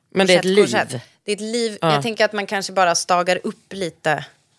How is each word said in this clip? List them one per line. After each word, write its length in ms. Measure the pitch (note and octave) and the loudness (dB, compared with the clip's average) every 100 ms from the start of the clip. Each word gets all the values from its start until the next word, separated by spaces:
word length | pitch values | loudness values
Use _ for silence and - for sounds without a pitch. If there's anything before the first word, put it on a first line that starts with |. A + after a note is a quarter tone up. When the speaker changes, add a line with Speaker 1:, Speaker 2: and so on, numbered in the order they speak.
| _ | _
Speaker 1:
Men 180 | F#3+ F#3 | 0 4
det 60 | |
är 40 | F3 | 4
ett 60 | |
Speaker 2:
korsett, 120 | F#3 G3+ | 4 4
Speaker 1:
liv. 100 | F3+ | 4
Speaker 2:
korsett. 360 | G3+ B2 B2 - _ | 2 -2 -8 -12 _
Det 80 | - | -10
är 40 | G3+ | -8
ett 60 | |
liv. 360 | G#3+ A#3+ A3+ G#3 | -4 -4 -4 -2
Speaker 1:
Ja. 120 | E3 | 0
Speaker 2:
Jag 100 | C#3+ | 0
tänker 220 | A3+ G#3 G#3+ | 0 0 -2
att 80 | |
man 120 | G#3+ G3 | -2 -4
kanske 280 | G3+ F#3+ | -6 -4
bara 220 | F#3+ F3 F3 | 0 2 2
stagar 440 | - F3+ F3 F3+ | 0 0 2 -2
upp 300 | - - _ | -4 -12 _
lite 520 | G3 E3+ - D#3 D3+ D3 _ _ | -8 -8 -4 -2 -2 -4 _ _